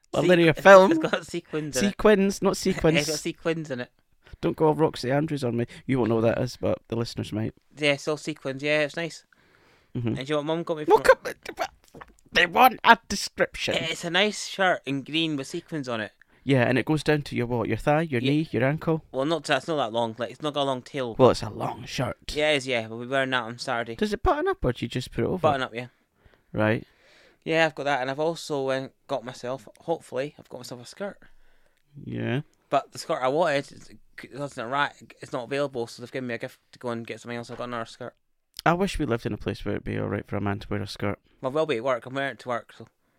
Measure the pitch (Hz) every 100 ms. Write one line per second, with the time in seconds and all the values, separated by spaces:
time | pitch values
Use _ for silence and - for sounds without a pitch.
0 | _ - 170 175 165 - 190 196 190 320
1 | 160 185 165 170 - 156 151 135 202 -
2 | 214 202 196 - 190 233 190 - 165 156
3 | 151 151 170 151 165 165 156 123 123 _
4 | _ _ - - 165 170 156 147 156 -
5 | 123 143 160 143 120 117 120 - - 131
6 | 110 113 113 - 123 - 104 - - 117
7 | 117 - - 107 113 - _ - 147 135
8 | - 147 - 147 135 131 147 151 147 165
9 | 165 - - _ _ _ _ _ _ 127
10 | 117 107 135 151 147 165 170 156 151 427
11 | - 247 - - - - - _ _ -
12 | - _ _ 165 175 214 254 - - 233
13 | - 196 - - - - - 165 165 160
14 | 175 175 214 - - - 185 143 135 139
15 | 127 156 160 143 135 175 - 160 123 113
16 | 104 _ _ _ - 135 117 123 - 156
17 | - 151 - 117 117 120 104 107 151 147
18 | 165 120 131 151 160 110 131 156 165 160
19 | - 131 143 165 143 135 165 151 117 113
20 | 117 113 107 123 151 143 139 127 - 139
21 | 123 110 123 90 110 113 - - - -
22 | 117 - - 147 151 147 131 120 110 113
23 | 123 135 131 127 113 117 - 117 117 117
24 | 214 202 359 294 381 370 127 - 120 127
25 | - - 117 180 156 135 123 113 127 _
26 | _ _ - _ _ 113 107 113 - _
27 | _ - _ _ - 160 160 151 139 139
28 | 131 135 160 160 - 143 135 131 131 _
29 | - 131 117 120 120 135 - - - 160
30 | - 127 147 - - 123 120 123 123 -
31 | 196 - - - - _ _ _ _ 143
32 | - 117 113 127 - _ - 139 - -
33 | - 151 127 151 170 139 139 - - -
34 | - - - 127 143 131 117 139 143 -
35 | - - - 135 117 139 139 131 117 -
36 | 120 135 127 117 131 - _ - 123 117
37 | 113 110 117 120 117 120 123 120 113 -
38 | 120 - _ _ _ - 156 175 196 -
39 | 131 117 117 104 - 101 104 101 107 104
40 | 104 101 - 101 104 101 - 104 101 -
41 | 104 - _ _ 131 147 156 117 131 120
42 | 123 139 139 110 123 117 - - 113 _
43 | _